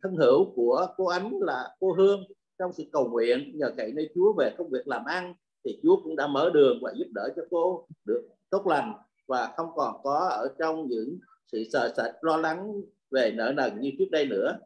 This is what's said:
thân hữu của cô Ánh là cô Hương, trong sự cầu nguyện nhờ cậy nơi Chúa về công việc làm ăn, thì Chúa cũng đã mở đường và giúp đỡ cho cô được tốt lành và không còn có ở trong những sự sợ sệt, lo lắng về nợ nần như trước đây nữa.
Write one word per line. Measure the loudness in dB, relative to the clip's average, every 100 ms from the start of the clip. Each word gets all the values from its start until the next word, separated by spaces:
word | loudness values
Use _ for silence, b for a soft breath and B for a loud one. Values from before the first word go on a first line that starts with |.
thân | -4 2
hữu | 6 6 4
của | 2 2 2 0 -2
cô | -2
Ánh | 0 -2 -4
là | -2 -2 -6 -4
cô | -2
Hương, | 4 4 4 -4 -20 _ _
trong | -6
sự | -6 -4
cầu | -2 0
nguyện | 2 2 2 -2
nhờ | -4 -4 -4
cậy | -6
nơi | -4 -4
Chúa | 2 2
về | 4 0 -2
công | -6
việc | -6 -4
làm | -6
ăn, | -4 -6 -6 -14 _ _
thì | -10 0
Chúa | 4 4
cũng | 2 -2
đã | 0
mở | 2 4
đường | 8 6 6
và | -2 -6
giúp | -6
đỡ | -6 -6 -6
cho | -4
cô | 0 0 -2 -10 -18
được | -4 -4 -4 _ _
tốt | -2 2
lành | 0 0 -8 _ _ -4
và | -2 -2 -6
không | -6
còn | -2 -4 -2
có | -2 0 0
ở | -2 -4 -2
trong | -4 -2 -4
những | -4 -4 -10 b b _
sự | -8 -2
sợ | 0 0 -2
sệt, | -4 -2
lo | 0 0
lắng | 0 -4 -6 -10 -12 _ _
về | 0 0
nợ | 0 -2 0
nần | -2 -2
như | -6 -2
trước | 0
đây | 0 0
nữa. | 0 0 -2